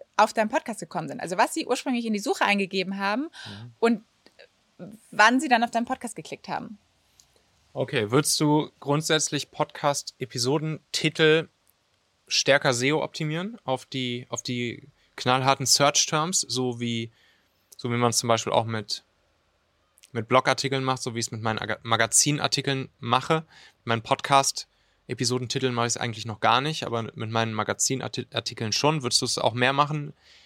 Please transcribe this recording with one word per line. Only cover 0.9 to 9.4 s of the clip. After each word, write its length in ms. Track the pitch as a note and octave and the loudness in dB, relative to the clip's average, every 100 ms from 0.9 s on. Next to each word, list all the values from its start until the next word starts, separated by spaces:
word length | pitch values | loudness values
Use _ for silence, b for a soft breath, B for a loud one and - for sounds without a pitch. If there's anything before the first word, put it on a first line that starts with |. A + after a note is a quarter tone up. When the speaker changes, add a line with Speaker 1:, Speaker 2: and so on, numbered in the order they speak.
| F3 D#3 | -8 -6
Speaker 1:
sind. 140 | C3+ | -8
Also 180 | E3+ F#3 | -6 0
was 160 | C4+ D#4+ | 0 0
sie 100 | - | -4
ursprünglich 400 | B3 C#4+ A#3+ A#3 | -2 -2 -2 0
in 80 | |
die 60 | G#3 | -2
Suche 260 | A3+ G4 A3+ | 0 0 2
eingegeben 540 | G3+ F#3+ G3 F#3 G3 | 2 0 -2 -4 -2
haben 240 | G3 A3 | -2 -2
Speaker 2:
Mhm. 480 | D#4+ - - G2+ A#2+ - | -4 -10 -14 -14 -14 0
Speaker 1:
und 240 | A3+ A3 - _ _ _ - _ _ - F3+ - _ | 2 2 -4 _ _ _ -20 _ _ -18 -18 -18 _
wann 300 | - G#3+ B3+ | 6 6 6
sie 80 | D#4 | 4
dann 160 | A#3+ | 2
auf 80 | A#3 | 2
deinen 140 | A#3 A#3+ | -2 -2
Podcast 300 | C4 A#3+ - | -4 -6 -12
geklickt 320 | D#3 - - | -12 -12 -8
haben. 300 | D3 - G#3+ _ _ _ _ _ _ _ _ _ | -8 -8 -16 _ _ _ _ _ _ _ _ _
Speaker 2:
Okay, 380 | C#3 C3 C3+ G#2 | -6 -2 0 2
würdest 280 | B2+ D3 - | 2 2 2
du 300 | D3+ D3+ D3+ _ | 4 2 0 _
grundsätzlich 680 | C#3 D#3 D#3+ D#3 - C#3+ | -2 0 2 0 0 -4